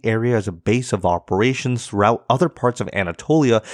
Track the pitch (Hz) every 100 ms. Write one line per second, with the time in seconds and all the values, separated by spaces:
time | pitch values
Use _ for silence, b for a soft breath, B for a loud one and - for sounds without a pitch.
0 | 110 110 120 113 98 85 - 123 123 98
1 | 90 87 - 95 123 131 127 120 - 101
2 | 104 117 - 135 170 - 123 120 98 98
3 | 87 - - 160 131 110 B